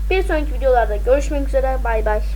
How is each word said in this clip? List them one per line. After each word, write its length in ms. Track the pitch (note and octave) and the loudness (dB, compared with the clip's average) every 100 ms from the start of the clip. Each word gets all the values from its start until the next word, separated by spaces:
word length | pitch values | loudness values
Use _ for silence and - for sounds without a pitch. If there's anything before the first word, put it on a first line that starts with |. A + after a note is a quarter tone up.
| - | 0
bir 140 | F#4 | 0
sonraki 300 | F#4 D#4 C#4+ | 0 0 -2
videolarda 420 | B3 C4+ B3 G#3+ G#3 | 0 2 2 2 -2
görüşmek 520 | A3+ C#4 - C#4 C#4 | 2 2 2 -2 0
üzere, 300 | C4 C4 B3+ | 0 0 -2
bay 220 | A#3 A3 G#3+ | -2 0 0
bay. 160 | G#3+ - | 0 -2